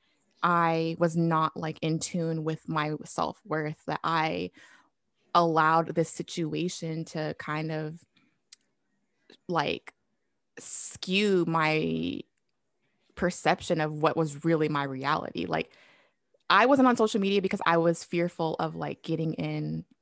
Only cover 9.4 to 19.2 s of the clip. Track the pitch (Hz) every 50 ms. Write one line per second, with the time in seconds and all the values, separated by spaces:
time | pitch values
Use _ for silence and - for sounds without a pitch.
9.4 | _ - 175 156 143 - - - - - - _ _ _ _ _ _ _ _ _
10.4 | _ _ - - - - - - - - - - - 185 185 202 208 202 190 175
11.4 | 165 165 165 160 156 156 156 156 165 165 165 160 165 - - - - _ _ _
12.4 | _ _ _ _ _ _ _ _ _ _ _ _ _ _ - - 185 180 - -
13.4 | - 151 180 - - - 175 156 156 151 151 151 156 160 - 165 160 151 143 143
14.4 | - 165 165 151 156 151 151 143 139 139 131 131 135 143 156 - - - - -
15.4 | 175 165 156 160 - - - - - - _ _ _ _ _ _ _ _ _ _
16.4 | _ - 175 202 233 254 285 262 254 247 233 233 220 214 - 202 196 196 202 196
17.4 | 180 190 208 196 - 165 170 170 165 170 165 - - - 175 170 170 175 - -
18.4 | 165 156 - - 165 160 165 165 151 147 - - - 165 160 156